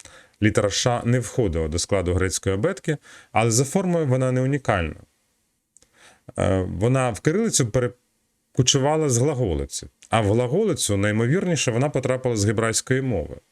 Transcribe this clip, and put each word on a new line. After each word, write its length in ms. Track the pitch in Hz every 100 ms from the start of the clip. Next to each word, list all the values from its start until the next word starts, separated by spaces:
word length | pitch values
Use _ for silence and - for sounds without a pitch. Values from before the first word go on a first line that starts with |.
| - - - -
Літера 280 | 104 107 101
Ш 320 | - 123 120 120
не 140 | 127
входила 480 | 120 - 104 82 80
до 120 | 82
складу 340 | - 98 87
грецької 420 | 90 92 - 98 98
абетки, 420 | 160 196 - 147 - - -
але 200 | 107 117
за 140 | 110 139
формою 420 | 190 190 170 147
вона 240 | 131 131
не 100 | 127
унікальна. 540 | 131 143 - 98 78 - - _ _ _ _ _ _ _ _ _ - _ - -
Е, 240 | 95 95
вона 480 | 92 87 113 131 127
в 100 | 98
кирилицю 480 | 151 185 226 151 123
перекочувала 1400 | 131 120 - _ _ _ _ _ - 127 139 139 156 151
з 80 | 117
глаголиці, 720 | 143 131 110 73 69 - 71 _ -
а 120 | 110
в 100 | 101
глаголицю, 680 | 113 123 165 220 156 - 101
наймовірніше, 760 | 104 107 120 180 185 151 -
вона 180 | 113 147
потрапила 480 | 143 127 127 127 110
з 80 | 101
гебрайської 560 | 110 113 107 - 131
мови. 340 | 135 95 73 - _